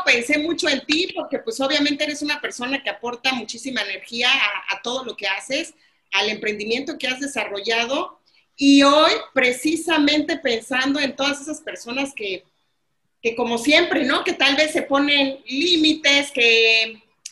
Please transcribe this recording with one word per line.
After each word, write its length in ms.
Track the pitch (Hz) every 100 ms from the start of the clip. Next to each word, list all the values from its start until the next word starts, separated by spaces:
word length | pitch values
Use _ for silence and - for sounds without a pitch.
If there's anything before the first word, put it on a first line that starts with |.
pensé 320 | 370 247 240 302
mucho 300 | 311 339 330
en 140 | 277
ti 280 | - 311 370 339
porque, 220 | 294 262
pues, 200 | - 226
obviamente 420 | 269 294 285 285
eres 160 | 302 294
una 180 | 294 294
persona 440 | 220 214 247 269
que 80 | 208
aporta 420 | - 240 240 269
muchísima 480 | 247 214 233 277 240
energía 480 | 202 190 - 233 247
a, 480 | 269 208 190 - 190
a 60 |
todo 240 | 233 262 254
lo 100 | -
que 100 | 196
haces, 460 | 196 - 277 320 - _ _ _
al 160 | 196 208
emprendimiento 720 | 214 214 208 208 240 277 302
que 100 | 247
has 100 | 254
desarrollado. 1040 | 277 240 202 202 208 226 233 285 370 - _ _ _ -
Y 240 | 277 277
hoy, 280 | 277 294 330 440 -
precisamente 1040 | 262 247 247 311 320 - 311 294 302 294 320
pensando 600 | 262 226 - 254 269 285
en 160 | 277
todas 280 | - 277 269
esas 180 | 294 294
personas 540 | - - 233 262 277
que, 280 | - 202 180 - _ _ _ _ _ _ _
que 160 | 233 233
como 220 | 233 233
siempre, 460 | 285 311 349 -
¿no? 200 | 262 330
Que 80 | 370
tal 240 | - 269 285
vez 140 | 311
se 100 | 330
ponen 600 | - 254 294 285 269 269 -
límites, 840 | 262 349 339 311 302 285 285 285
que, 720 | 254 233 226 226 226 226 220 _ _ -